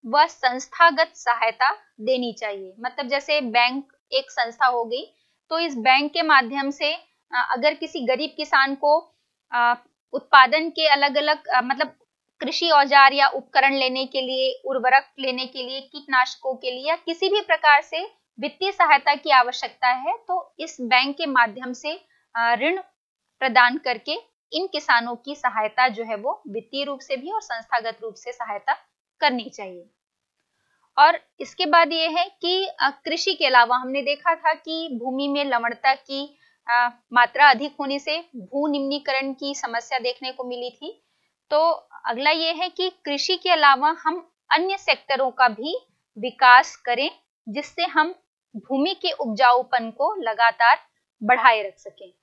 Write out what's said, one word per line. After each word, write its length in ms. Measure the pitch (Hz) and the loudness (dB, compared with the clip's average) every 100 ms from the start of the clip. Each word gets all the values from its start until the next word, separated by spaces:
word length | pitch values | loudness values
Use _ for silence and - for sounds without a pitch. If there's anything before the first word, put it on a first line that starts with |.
| 233 | 0
व 200 | 277 320 | 2 2
संस्थागत 840 | - 254 247 - - 339 285 320 | 0 -4 -4 -10 2 2 4 -2
सहायता 580 | - 247 233 226 220 262 427 _ _ | -2 -4 0 -2 0 -2 -2 _ _
देनी 320 | 214 262 240 | -4 -2 -4
चाहिए। 420 | 220 214 202 190 196 | -8 -10 -10 -14 -12
मतलब 260 | 247 247 262 | -12 -8 -4
जैसे 340 | 277 277 302 | -4 -2 -2
बैंक 520 | 254 233 240 269 277 _ _ | 0 2 2 0 -12 _ _
एक 180 | 262 269 | -6 -6
संस्था 360 | - 233 233 262 | -6 -6 0 0
हो 180 | 240 | 0
गई, 300 | 233 247 - _ _ _ _ | -4 -8 -10 _ _ _ _
तो 80 | 320 | -4
इस 180 | 339 254 | -4 -2
बैंक 360 | 233 262 294 | 2 2 2
के 100 | 339 | -4
माध्यम 480 | 320 277 233 277 277 | 2 2 2 -6 -6
से, 240 | 277 302 339 _ _ _ | -4 -6 -6 _ _ _
अ, 160 | 247 - | -6 -4
अगर 240 | 254 294 | 0 -2
किसी 260 | 302 320 330 | -2 -10 -6
गरीब 340 | 240 254 302 311 | -4 -2 -4 -8
किसान 380 | 302 294 269 | -2 0 0
को, 400 | 277 294 311 349 _ _ _ _ | 0 2 2 0 _ _ _ _
अ, 220 | 240 240 240 _ _ _ | -2 0 -2 _ _ _
उत्पादन 580 | 269 _ 277 254 302 330 | -12 _ 6 6 2 -4
के 180 | 320 311 | -2 2
अलग-अलग, 580 | 285 285 277 294 302 - | 2 2 0 0 -2 0
अ, 140 | 254 | -2
मतलब 360 | 247 247 302 _ _ _ _ _ | -2 -4 -4 _ _ _ _ _
कृषि 300 | 254 - 339 | -8 -4 2
औजार 420 | 294 277 277 269 | 4 6 6 6
या 160 | 277 277 | 6 0
उपकरण 460 | 262 - 285 269 | 0 -2 2 2
लेने 320 | 269 262 262 262 | 2 -2 -4 -6
के 140 | 269 | -6
लिए, 420 | 254 262 262 - | -6 -2 -2 -4
उर्वरक 480 | 262 262 247 269 269 - | -6 -2 4 4 2 -8
लेने 280 | 269 254 254 | -6 -6 -10
के 160 | 262 | -12
लिए, 180 | 247 269 | -12 -12
कीटनाशकों 720 | 269 294 285 262 254 - 269 | -14 -20 -2 0 0 -4 -10
के 160 | 254 262 | -8 -8
लिए 180 | 254 285 | -8 -6
या 80 | 339 | -6
किसी 320 | 339 330 381 | -6 -4 -2
भी 120 | 403 | -2
प्रकार 420 | 392 320 302 285 | -2 2 4 4
से 320 | - 320 403 _ _ - | 2 -8 -10 _ _ -10
वित्तीय 320 | 269 - 381 | -10 -4 -6
सहायता 420 | 381 330 277 294 | 0 4 4 4
की 160 | 285 302 | -2 2
आवश्यकता 580 | 262 240 240 254 _ 254 | 2 2 -4 -12 _ -2
है, 300 | 254 285 453 - | -2 -4 -6 -4
तो 260 | 370 - - | -6 -6 -14
इस 160 | 311 - | -14 -10
बैंक 360 | 240 247 269 285 | 0 2 2 -4
के 100 | 320 | -2
माध्यम 460 | 254 233 208 254 | 0 0 -2 -12
से, 320 | 240 302 339 _ _ _ 233 | -10 -10 -10 _ _ _ -4
अ, 180 | 233 | -2
ऋण 260 | 233 285 381 - _ _ _ _ _ | 0 -2 -4 -8 _ _ _ _ _
प्रदान 400 | 269 240 240 285 | 2 4 4 2
करके 520 | 254 233 294 339 _ _ _ | -6 -6 -6 -10 _ _ _
इन 140 | 311 381 | -8 -6
किसानों 500 | 294 294 240 240 240 | -6 0 0 0 -10
की 180 | - | -12
सहायता 540 | 285 247 220 214 214 254 | -6 -6 -4 -4 0 0
जो 160 | 214 | -2
है 120 | 226 214 | -8 -6
वो 260 | 240 415 285 | -6 -8 -10
वित्तीय 360 | 208 226 277 | -12 -10 -8
रूप 160 | 285 269 | -8 -8
से 160 | - 269 | -8 -10
भी 140 | 285 | -6
और 100 | 427 | -8
संस्थागत 580 | - 226 226 240 226 220 | -8 -12 -4 -4 -4 -10
रूप 120 | 220 | -14
से 180 | 202 240 | -14 -16
सहायता 400 | 247 220 208 - - _ _ _ _ | -12 -10 -8 -4 -6 _ _ _ _
करनी 240 | 294 254 | -2 -2
चाहिए। 460 | 208 - 196 180 175 _ _ _ _ _ _ _ _ _ _ - | -10 -14 -14 -16 -20 _ _ _ _ _ _ _ _ _ _ 4
और 220 | 302 330 _ _ | 6 4 _ _
इसके 260 | 277 - 349 | -16 -6 2
बाद 260 | 339 330 | 4 4
ये 160 | 330 330 | 0 -2
है 200 | 320 381 _ | -2 -4 _
कि, 260 | 339 370 381 | -2 -2 -2
अ, 240 | - 269 | -2 -4
कृषि 440 | 277 330 330 - | -4 -8 -4 -4
के 120 | 320 285 | 0 4
अलावा 300 | 247 240 247 | 6 4 2
हमने 260 | 254 277 | -2 -6
देखा 320 | 269 294 349 | -4 -2 -2
था 200 | 330 330 | 0 -2
कि 440 | 320 320 320 330 240 | -2 -6 -10 -8 -8
भूमि 260 | 247 262 285 | -6 -4 -4
में 160 | 285 | -4
लवणता 500 | 277 240 233 233 269 | -2 -2 -2 -2 -2
की, 440 | 277 _ 269 285 _ _ _ - | -2 _ -10 -10 _ _ _ -2
अ, 200 | 240 240 233 _ | 0 0 -6 _
मात्रा 380 | 240 240 262 285 | 2 2 6 6
अधिक 260 | 240 285 294 | 6 0 -6
होने 180 | 277 277 | -6 -6
से 300 | 294 311 339 247 | -4 -6 -8 -20
भू 300 | 180 277 302 | -8 -4 -2
निम्नीकरण 680 | 285 277 285 285 269 269 | -2 -4 -4 -4 -4 -4
की 220 | 262 277 | -8 -10
समस्या 440 | 277 240 233 233 262 | -8 -8 -8 -6 -4
देखने 340 | 240 247 254 | -4 -6 -12
को 120 | 254 | -10
मिली 260 | 247 247 247 | -10 -10 -12
थी। 360 | 240 302 466 _ _ _ _ _ | _ -18 -18 _ _ _ _ _
तो 200 | 302 330 320 _ - - | 2 2 0 _ -12 -8
अगला 240 | 233 294 | -2 -2
ये 220 | 320 330 | 0 -2
है 160 | 320 359 | -4 -8
कि 220 | 359 370 | -6 -8
कृषि 460 | 370 302 285 - 359 | _ -8 -6 -4 -4
के 140 | 359 | 0
अलावा 460 | 330 285 269 294 330 | 4 4 4 0 0
हम 340 | 320 349 - _ _ | -4 -6 -12 _ _
अन्य 280 | 311 370 392 | 0 0 -4
सेक्टरों 520 | - 302 - 262 262 | -2 -4 -2 -2 -2
का 180 | 254 254 | 2 0
भी 380 | 208 285 494 _ _ _ 214 | 0 -8 -10 _ _ _ -10
विकास 580 | 240 - 254 247 262 - | -10 2 8 8 6 -8
करें, 340 | - 240 302 - _ _ - | -6 -2 -4 -6 _ _ -12
जिससे 360 | 214 294 - | -10 -10 -6
हम 300 | 349 311 311 359 _ _ _ 214 | -2 0 -2 -4 _ _ _ -20
भूमि 380 | - 269 311 | -6 -2 -2
के 180 | 381 359 | -2 -6
उपजाऊपन 800 | - 269 214 254 247 254 247 226 | -4 -6 2 4 4 0 -4 -4
को 240 | 220 302 | -4 -4
लगातार 640 | 415 226 214 233 - 233 262 _ _ _ _ | -2 -6 0 0 4 2 2 _ _ _ _
बढ़ाए 400 | 214 254 254 220 | 0 4 4 2
रख 160 | 196 _ | -4 _
सकें। 340 | 202 _ 185 _ | -20 _ -20 _